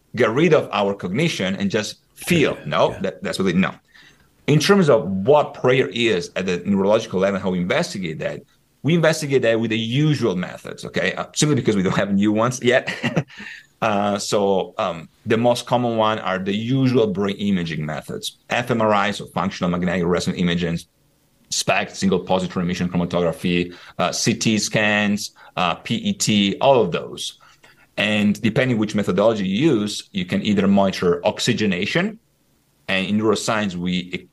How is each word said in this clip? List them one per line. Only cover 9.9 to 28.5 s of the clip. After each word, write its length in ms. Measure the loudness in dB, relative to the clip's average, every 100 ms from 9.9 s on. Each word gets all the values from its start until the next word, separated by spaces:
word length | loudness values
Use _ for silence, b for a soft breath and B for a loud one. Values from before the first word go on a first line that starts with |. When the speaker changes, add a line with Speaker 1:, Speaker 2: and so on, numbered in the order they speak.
| 2 2 2 0 0
Speaker 1:
methods, 480 | -6 -10 -14 -12
okay? 300 | -6 -2 -2
Uh, 120 | -4 -8
simply 220 | 0 2 2
because 200 | 2 0
we 60 |
don't 120 | 0 0
have 180 | 0
new 180 | 2 2
ones 260 | 2 0 0
yet. 220 | 2 2 0 -6
<laughs> 240 | -2 -4 -4 B B B B -4
Uh, 360 | -2 0 0 -2
so, 560 | -2 0 2 2 -2 -4
um, 300 | -4 -4 -12 _ -2
the 120 | 2
most 300 | 2 0 0
common 280 | -2 0 0
one 200 | 0 0
are 200 | -2 -4
the 160 | -2 -4
usual 500 | -2 2 2 2 2
brain 280 | 0 -4 -2
imaging 500 | 0 0 -2 -6 -6
methods, 520 | -8 -10 -10 -10 -12 -4
F 220 | -4 0
M 100 | 0
R 100 | 2
I, 180 | 2 0
so 140 | -4 -8
functional 420 | -4 -4 -2 -2
magnetic 360 | -2 -2 0 0
resonance 340 | 0 -2 -2
imaging, 380 | 0 0 -2 -6 -10 _ _ _ _ _ -8
spect, 460 | -6 0 0 -2 -2
single 240 | 0 0 0
positron 380 | -2 0 -2
emission 260 | -2 -2 -2
chromatography, 840 | -2 -2 0 -2 -2 -2 0 -2 B B -2
uh, 120 | -2
C 220 | 0 -2
T 240 | 0 0 0
scans, 720 | 0 0 2 2 0 -2 -6 B B -2
uh, 180 | -2 -2
P 200 | -6 -4
E 180 | -4
T, 440 | -2 0 2 2 2
all 200 | 4 4
of 100 | 2
those. 440 | -2 -8 -10 -12 -14 b b b b b -4
And 440 | 0 2 2 2
depending 360 | 0